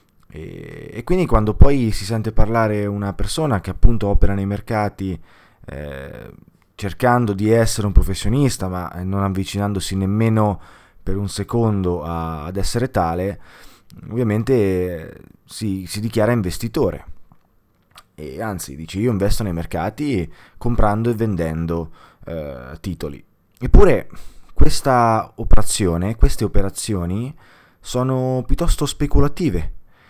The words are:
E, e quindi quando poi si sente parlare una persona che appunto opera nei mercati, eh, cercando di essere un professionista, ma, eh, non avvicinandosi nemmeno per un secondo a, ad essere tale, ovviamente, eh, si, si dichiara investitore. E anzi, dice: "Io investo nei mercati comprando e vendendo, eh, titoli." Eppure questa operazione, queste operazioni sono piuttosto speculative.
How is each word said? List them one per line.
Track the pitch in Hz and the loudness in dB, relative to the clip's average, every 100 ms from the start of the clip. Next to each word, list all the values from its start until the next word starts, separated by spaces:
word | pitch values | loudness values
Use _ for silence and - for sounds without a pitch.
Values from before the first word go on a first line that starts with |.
| _ _ _ | _ _ _
E, | 80 82 - - 78 - | -18 -16 -18 -18 -20 -16
e | - | -12
quindi | - 185 151 | -2 0 2
quando | 110 107 | 0 2
poi | - 139 143 113 | 8 8 8 0
si | - | -2
sente | 95 113 107 | -4 -4 0
parlare | - 104 117 110 104 101 | 2 4 2 0 -2 -4
una | 101 98 | -4 -6
persona | 90 95 - 156 101 | -4 -4 -2 -2 -2
che | 92 | -4
appunto | - - 98 101 | 4 6 6 2
opera | 98 101 | 4 4
nei | 98 98 | 2 -4
mercati, | 101 - 110 104 - 95 82 - - _ _ - | -6 -4 -4 -4 -4 -8 -8 -14 -20 _ _ -16
eh, | 69 73 67 69 - - - - _ _ | -14 -12 -14 -16 -18 -20 -20 -20 _ _
cercando | - 101 85 123 123 113 | -12 -10 -2 0 2 0
di | 98 107 | 0 2
essere | 113 110 - 104 | 2 2 0 0
un | |
professionista, | 90 - 95 104 127 135 - 95 | 0 0 -2 -2 0 0 -2 -8
ma, | 90 87 | -8 -10
eh, | 87 | -10
non | 92 98 | -6 -4
avvicinandosi | 98 95 95 101 101 98 - 95 | -4 -4 -6 -6 -4 -6 -6 -4
nemmeno | 95 104 113 110 107 92 - - _ - | -2 0 0 2 0 -2 -10 -20 _ -10
per | - 98 | -6 -4
un | 101 | -6
secondo | - 98 117 113 101 90 87 | -8 -4 -2 0 0 -2 -4
a, | 80 82 82 80 76 | -6 -8 -8 -10 -10
ad | 92 | -6
essere | 95 120 123 | -4 -4 -4
tale, | 101 85 85 98 98 - - - - - - - | -2 -2 -2 -6 -8 -16 -20 -20 -20 -20 -20 -10
ovviamente, | 113 117 104 117 | -4 -2 -2 0
eh, | 127 98 92 90 85 80 - - _ _ | 0 2 -2 -4 -8 -14 -18 -20 _ _
si, | - 110 95 92 | -10 -8 -8 -8
si | 104 | -8
dichiara | 110 110 107 | -4 0 0
investitore. | 120 92 - 113 160 104 78 - - - - _ _ _ _ _ - _ | 0 -2 -6 -6 -2 -2 -4 -12 -18 -20 -20 _ _ _ _ _ -20 _
E | - 73 71 | -18 -14 -10
anzi, | 113 92 - 69 | -8 -8 -12 -14
dice: | 80 95 | -10 -4
"Io | 120 | -2
investo | 101 98 - | 0 0 0
nei | 104 | -2
mercati | 85 82 82 92 - 147 107 80 - - - | -6 -6 -6 -6 -6 -4 -4 -6 -12 -20 -4
comprando | 120 117 107 104 117 | 0 2 2 2 -2
e | 110 | -2
vendendo, | 113 90 82 80 82 85 82 - - _ | -2 -2 -4 -4 -4 -4 -8 -14 -20 _
eh, | - 82 73 64 62 78 | -14 -12 -10 -14 -16 -12
titoli." | 98 82 78 69 - _ _ _ | -10 -8 -10 -12 -20 _ _ _
Eppure | 127 - 190 107 - - - - - | 6 8 10 6 -2 -14 -16 -18 0
questa | - - - 139 127 117 110 - - | 8 8 8 2 2 2 0 -4 -10
operazione, | 113 107 104 - 95 85 95 117 | 8 8 8 4 0 0 -4 2
queste | - - | 2 2
operazioni | 104 101 95 - - 98 87 98 127 - - - _ _ | 2 2 2 -2 -6 -6 -4 -6 -8 -14 -20 -20 _ _
sono | - 127 127 131 127 127 123 | -8 -4 -2 -2 -2 -4 0
piuttosto | - 170 - 143 | 2 2 0 -2
speculative. | - 147 - 147 - 165 87 78 - - _ | -2 2 4 4 0 -2 -2 -4 -8 -16 _